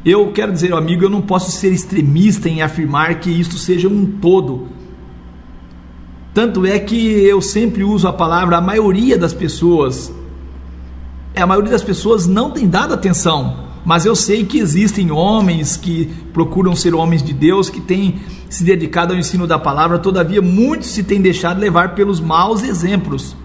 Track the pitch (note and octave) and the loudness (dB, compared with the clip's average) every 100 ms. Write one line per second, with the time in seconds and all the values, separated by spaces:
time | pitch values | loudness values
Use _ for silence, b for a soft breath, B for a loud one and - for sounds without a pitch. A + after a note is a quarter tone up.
0 | E3 G3+ G3+ - G#3+ E3+ F3+ E3 D#3+ F3 | 4 4 2 0 -2 -2 0 0 0 2
1 | G3 G#3 G3+ F3+ F3+ - F#3+ F#3 - F#3+ | 2 0 0 -2 -2 -2 0 0 0 0
2 | C#3+ D3+ G#3 - E3+ D#3+ D#3 - D3 C#3+ | 2 4 4 2 -2 -2 -2 -2 -2 0
3 | D#3+ F3 F3+ E3+ E3+ - - F3 F#3+ G#3 | 0 -2 -2 0 -2 -4 -2 2 2 2
4 | F#3+ - E3+ F#3 C#3 B2 - - - - | 0 2 4 4 2 -6 -10 -16 -18 -20
5 | - - - - - - - - - - | -20 -20 -20 -20 -20 -20 -20 -20 -20 -20
6 | - - - G3+ A#3 F#3+ F#3 G3+ G3+ A#3 | -20 -20 -4 -2 0 0 0 0 -2 0
7 | A3+ G#3 G3 G3 - G#3 A#3 F#3+ G3 G#3 | 2 4 4 4 0 0 0 0 0 2
8 | F3+ - D#3+ E3+ F3+ E3+ F3+ G#3+ G#3 F#3+ | 0 0 0 2 2 2 2 2 2 2
9 | B3 G#3+ E3+ - D#3+ - F3 E3+ C3 B2+ | 2 2 0 -2 -6 0 2 4 2 -2
10 | - - - - - - - - - - | -10 -14 -16 -16 -16 -16 -16 -16 -16 -16
11 | - - - F#3+ F3+ F#3+ G#3 A3+ - F3+ | -14 -14 -10 -2 2 2 2 0 0 -2
12 | G3+ A3 F3 G3 C#4+ D4+ G#3 F#3 - F#3 | 2 2 2 0 0 0 2 2 0 -2
13 | F#3+ E3+ F3 D3+ B2+ B2 - - - E3+ | 0 0 0 0 -2 -6 -12 -8 0 2
14 | F#3+ A#3 - G#3+ G#3 D4 G3 D#3+ G#3+ G#3 | 2 0 0 0 0 0 2 2 2 2
15 | F3 D3+ F#3+ A3 F#3+ E3 D3 - F3+ E3 | 0 2 2 2 2 0 -2 -4 -4 -2
16 | D#3+ B - E3 D#3+ F3+ F#3 E3+ F3+ E3 | -4 B -6 -2 0 2 2 2 0 2
17 | E3 E3 C#3+ C3+ D3+ G3 F#3+ - - F#3 | 2 2 0 2 2 4 0 -6 -4 0
18 | G3 B2+ B B B - F3 F#3 D#3+ F3 | 0 -2 B B B -2 2 2 0 -2
19 | E3+ F3+ E3 F3+ F3 D#3+ D3 C#3+ E3 E3+ | 0 -2 -2 -2 0 0 0 0 2 2
20 | F#3 F#3+ D#3+ G3+ F3+ F#3 B3+ D#4+ - - | 0 0 2 2 2 4 2 0 -4 -6
21 | F3+ G3+ F#3 E3 E3+ F3+ G#3 E3+ F3+ F#3 | 0 2 2 2 -2 0 2 2 0 0
22 | G3+ F3+ D#3+ E3 G3 G#3+ B3+ F3 F3 G3+ | 0 0 0 0 2 0 -2 -2 0 0
23 | D#3 C#3 - - | -2 -6 -8 -16